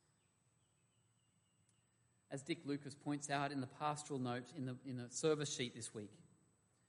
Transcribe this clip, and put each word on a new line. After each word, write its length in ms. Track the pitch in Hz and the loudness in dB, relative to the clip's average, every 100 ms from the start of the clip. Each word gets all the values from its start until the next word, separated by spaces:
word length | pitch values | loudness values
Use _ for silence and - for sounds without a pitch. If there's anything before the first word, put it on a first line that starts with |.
| _ _ _ _ _ _ _ _ _ _ _ _ _ _ _ _ _ _ _ _ _ _ - | _ _ _ _ _ _ _ _ _ _ _ _ _ _ _ _ _ _ _ _ _ _ -8
As 120 | 139 | -6
Dick 160 | 139 165 | -2 -2
Lucas 300 | 143 143 143 | 0 -2 -4
points 360 | - 147 147 143 | -6 -2 -2 2
out 220 | 143 143 | 2 2
in 80 | 143 | 0
the 60 | 127 | -2
pastoral 520 | - 151 147 - 139 | 0 0 0 0 0
note 280 | 127 120 127 - | 2 0 -2 -4
in 100 | 131 | -4
the, 100 | 123 | -4
in 120 | 139 123 | -4 -4
the 120 | 120 | -4
service 440 | - 156 151 143 | 2 6 6 4
sheet 220 | - 123 123 | 0 -2 -2
this 180 | 110 | -6
week, 160 | 113 104 - - - _ _ _ _ | -6 -8 -10 -20 -20 _ _ _ _